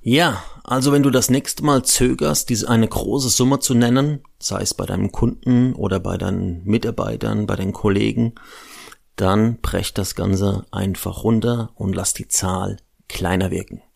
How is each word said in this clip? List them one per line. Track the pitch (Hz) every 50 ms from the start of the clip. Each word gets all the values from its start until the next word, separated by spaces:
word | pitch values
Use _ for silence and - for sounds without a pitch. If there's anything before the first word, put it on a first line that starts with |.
Ja, | - 113 120 151 175 160 117 98 - - - - -
also | - 123 135 127 143 143
wenn | 143 139
du | 139
das | 123 127 117 -
nächste | 123 135 - - - - 143
Mal | 151 143 131 123
zögerst, | - - - 127 127 131 - - 147 147 - - -
diese, | 123 107 113 -
eine | 120 113 113
große | 107 - - 98 95 113 143 131 123
Summe | - - 127 127 139 135
zu | - - 131
nennen, | 117 123 120 123 131 143 147 151 135 - - _ _
sei | - - 98 95
es | 98 - -
bei | - 95
deinem | 95 95 95 98 98
Kunden | - - 117 120 - - - 123 123 123 123 131 -
oder | - - 101 95 95
bei | 92 98 92
deinen | 92 92 92 95 92 92 92 87 87 87
Mitarbeitern, | 95 104 117 - 120 - - 98 104 113 - 113 110 107 107 104
bei | - 98
den | - 95 95 -
Kollegen, | - - 107 98 98 107 110 113 120 117 117 - - - - - - - - - - - - - _ _ _ _
dann | - 101 92 98 104 110 117 117 -
brech | - - - 92 - - -
das | - 95 - -
Ganze | - 95 98 95 92 98 101 98 95 98 _
einfach | - 98 98 98 90 - - 98 95 - -
runter | 107 117 113 110 120 120 120 113 110 -
und | - - 95 95
lass | 92 95 - -
die | - - -
Zahl | - - - 92 92 92 95 98 101 - _ _ _ _ _ _
kleiner | - - 92 87 92 92 92 92
wirken. | 92 87 - _ - - _ _ _